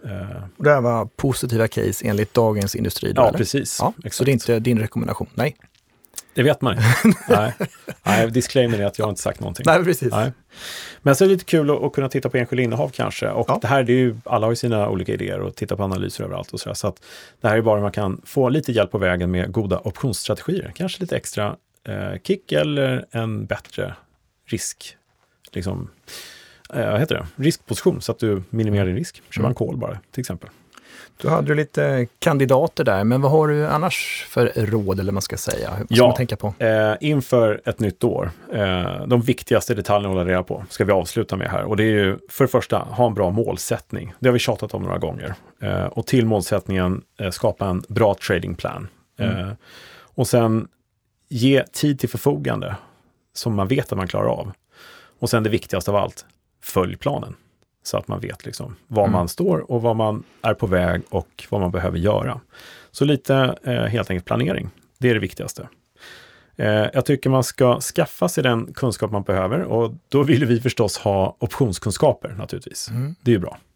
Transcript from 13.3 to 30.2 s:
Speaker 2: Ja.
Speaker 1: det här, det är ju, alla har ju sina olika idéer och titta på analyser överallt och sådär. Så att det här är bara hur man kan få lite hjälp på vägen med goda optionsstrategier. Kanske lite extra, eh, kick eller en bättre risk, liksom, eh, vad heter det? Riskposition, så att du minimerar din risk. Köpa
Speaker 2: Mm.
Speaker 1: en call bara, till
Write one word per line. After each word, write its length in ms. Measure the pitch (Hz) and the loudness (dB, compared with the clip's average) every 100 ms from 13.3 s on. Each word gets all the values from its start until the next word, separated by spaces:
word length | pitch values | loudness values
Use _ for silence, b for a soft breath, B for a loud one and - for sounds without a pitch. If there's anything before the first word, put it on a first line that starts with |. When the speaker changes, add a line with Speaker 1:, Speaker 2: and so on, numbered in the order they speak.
| 107 113 | -2 0
Speaker 2:
Ja. 100 | 135 | -2
Speaker 1:
det 60 | - | 2
här, 160 | 139 | 2
det 100 | 123 | 4
är 40 | 123 | 4
ju, 180 | 127 113 - | 4 0 -2
alla 200 | 120 110 | 0 0
har 40 | |
ju 40 | 117 | 0
sina 340 | 123 110 104 | 0 0 0
olika 240 | 98 92 | -2 -4
idéer 260 | 104 98 95 | -4 -4 -4
och 160 | 95 - | -6 -8
titta 200 | 101 98 | -6 -4
på 80 | |
analyser 400 | 98 95 95 - | -2 -2 -6 -6
överallt 280 | 98 92 92 | -8 -8 -10
och 60 | 104 | -10
sådär. 140 | - | -10
Så 140 | 104 104 | -4 -4
att 140 | - B B B B | -6 B B B B
det 60 | 113 | 2
här 100 | 110 | 2
är 40 | |
bara 140 | 113 104 | 4 2
hur 60 | |
man 100 | 101 | 2
kan 300 | 104 101 98 - | -2 -4 -6 -6
få 240 | - 127 | 0 2
lite 220 | 143 110 | 0 0
hjälp 200 | 117 98 | 0 0
på 60 | 107 | 0
vägen 340 | 95 90 87 | 0 0 0
med 200 | 90 90 | 0 -2
goda 280 | 98 101 92 | -2 -2 -2
optionsstrategier. 920 | 107 - 135 101 - 107 - 196 - - | -4 -6 -6 -4 -4 -6 -2 -4 -6 -8
Kanske 260 | 180 - | -8 -6
lite 140 | 175 - | -6 -6
extra, 380 | - - 104 - _ _ - | -6 -6 -6 -6 _ _ -10
eh, 320 | 101 98 95 | -8 -6 -8
kick 280 | - 190 - | -4 -4 -2
eller 540 | 151 151 143 131 127 - | -2 0 0 0 -2 -4
en 340 | 117 113 107 104 | -6 -4 -4 -6
bättre 500 | 98 - - 95 92 _ _ _ _ _ | -8 -8 -8 -8 -10 _ _ _ _ _
risk, 500 | 110 - - - - _ _ _ _ - | -6 -6 -12 -20 -20 _ _ _ _ -12
liksom, 380 | - 92 92 - _ B B B B B B - | -8 -6 -6 -10 _ B B B B B B -10
eh, 180 | - 107 | -6 -2
vad 80 | 104 | 0
heter 160 | 156 - | 0 -2
det? 280 | - - | -6 0
Riskposition, 580 | 139 - - 117 190 - | 0 0 -4 0 0 0
så 100 | - | -4
att 80 | 113 | -2
du 240 | 110 101 92 | 0 0 -2
minimerar 360 | 113 110 101 95 | -2 2 2 2
din 100 | 92 | 0
risk. 260 | 170 - _ | -4 -12 _
Köpa 100 | - 131 | -2 0
Speaker 2:
Mm. 20 | |
Speaker 1:
en 60 | 127 | 0
call 220 | - 131 | -2 -2
bara, 220 | - 104 _ | -6 -8 _
till 100 | - | -10